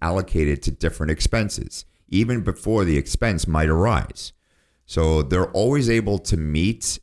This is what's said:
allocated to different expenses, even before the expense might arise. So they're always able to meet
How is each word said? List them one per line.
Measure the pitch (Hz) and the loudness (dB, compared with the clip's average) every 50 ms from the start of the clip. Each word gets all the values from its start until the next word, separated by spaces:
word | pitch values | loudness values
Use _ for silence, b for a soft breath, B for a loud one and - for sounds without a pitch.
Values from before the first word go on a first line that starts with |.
allocated | 80 85 90 95 90 - - 80 76 73 71 64 | -4 -2 -2 -2 -2 -2 0 0 2 0 0 0
to | - - | -2 -4
different | 69 - 85 80 - - 80 78 | -4 -2 -2 -4 -2 -2 -2 -2
expenses, | 78 - - - - 117 107 98 - - - - - - - - _ _ _ - | 0 0 0 0 2 0 -2 -2 -4 -8 -10 -10 -12 -16 -18 -18 _ _ _ -2
even | 90 98 113 117 123 117 | 0 2 2 2 0 -2
before | 92 95 - - - 104 113 107 95 | -2 -4 -4 -4 -2 0 0 2 2
the | 85 73 69 | 2 2 2
expense | - - - - - 113 92 78 - 85 | 0 -2 -2 -2 0 0 0 0 -2 0
might | 78 78 78 - | 0 2 2 2
arise. | 80 82 98 117 107 69 - - - - - - - _ _ _ _ _ _ _ _ _ _ | 4 4 4 2 2 0 -2 -4 -10 -14 -14 -16 -16 _ _ _ _ _ _ _ _ _ _
So | - - 90 80 80 80 78 | -6 -2 0 2 4 4 2
they're | 71 67 90 92 90 - | 2 2 0 0 0 0
always | - - 107 127 143 147 123 117 | 0 0 2 2 2 2 2 2
able | 113 113 104 101 101 90 | 2 2 2 0 -2 -2
to | - - - | 0 0 0
meet | 80 78 76 76 80 90 107 117 - - - - - | 0 0 0 0 2 2 0 0 -2 -4 -6 -8 -8